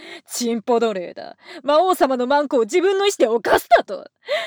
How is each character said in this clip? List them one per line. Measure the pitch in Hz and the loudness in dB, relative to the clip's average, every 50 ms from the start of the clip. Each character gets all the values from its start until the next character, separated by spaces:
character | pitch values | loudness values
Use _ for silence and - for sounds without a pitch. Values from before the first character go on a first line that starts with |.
| 311 - - 330 _ _ | -20 -20 -20 -20 _ _
チ | - - 247 226 233 | -8 -6 -4 -4 -4
ン | 233 | -4
ポ | 208 - 240 233 | -2 0 0 0
奴 | 233 226 208 | 0 -2 -4
隷 | 190 175 - - | -6 -10 -12 -14
だ。 | - - - - _ _ - 359 330 269 | -16 -18 -18 -18 _ _ -20 -20 -10 -2
魔 | 262 294 311 359 | 2 2 4 4
王 | 381 359 | 2 2
様 | - 339 262 262 247 | 0 0 0 0 -2
の | 247 | 0
マ | 247 285 285 302 | 0 0 0 0
ン | 269 | 0
コ | 311 254 | 0 0
を | |
自 | 226 208 254 359 | 0 2 0 0
分 | 330 392 403 381 | 2 2 0 2
の | 403 | 0
意 | 415 | 0
志 | - - | 2 2
で | - 226 | 0 2
犯 | 226 233 - - - 403 | 2 -2 0 2 0 0
す | - - | 2 4
だ | 698 - - | 2 2 4
と。 | - 202 - - - _ _ _ - 554 679 659 | 0 -10 -12 -12 -18 _ _ _ -6 -4 -4 -4